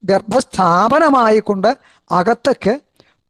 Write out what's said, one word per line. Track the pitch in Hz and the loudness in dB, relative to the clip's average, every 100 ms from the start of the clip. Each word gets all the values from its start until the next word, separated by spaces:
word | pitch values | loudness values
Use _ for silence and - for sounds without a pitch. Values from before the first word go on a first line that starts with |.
| 190 | -2
ഗർഭസ്ഥാപനമായിക്കൊണ്ട് | 196 - 185 - - 180 175 220 294 320 262 226 220 208 196 208 269 _ _ - 175 | -2 -2 -4 -4 -2 0 2 2 2 2 2 2 2 0 -2 -2 -2 _ _ -4 -2
അകത്തേക്ക് | 180 233 277 - 196 285 - _ _ _ | 0 -2 -2 -2 -2 -4 -8 _ _ _